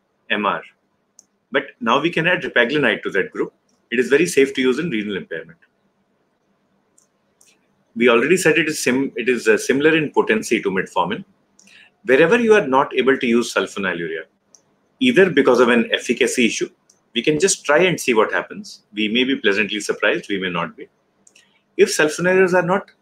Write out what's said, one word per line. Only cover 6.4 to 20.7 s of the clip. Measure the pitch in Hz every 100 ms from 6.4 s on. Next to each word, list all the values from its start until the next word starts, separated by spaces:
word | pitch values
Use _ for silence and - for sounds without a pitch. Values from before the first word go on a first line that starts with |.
| _ _ _ _ _ _ _ _ _ _ _ _ _ _ _ 113
We | 120
already | 117 147 180
said | 165 156
it | 156
is | 147
sim-, | - 127 135 120
it | 117
is, | 120 107
uh, | 104
similar | - 135 151 160
in | 143
potency | - 95 110 - 107
to | 98
metformin. | 95 - 92 87 120 - _ _ _ _ - - _
Wherever | 107 135 165 240
you | 226
are | 214 131
not | 131 147 131
able | 123 135
to | 123
use | 117 110
sulfonylurea, | 104 98 - 95 87 82 80 - _ _ _ _ _ _ -
either | 127 123 185
because | 147 135 120
of | 123
an | 120 113
efficacy | 120 - 120 120 - 113
issue, | - - _ _ _ _
we | 120
can | 135 151
just | 196 - -
try | 151
and | 185 151
see | -
what | 110 104
happens. | 90 87 90 107 - _
We | 101 107
may | 117
be | 127 135
pleasantly | 107 98 101 104
surprised, | 98 107 104 160 -
we | 98
may | 92
not | 87 85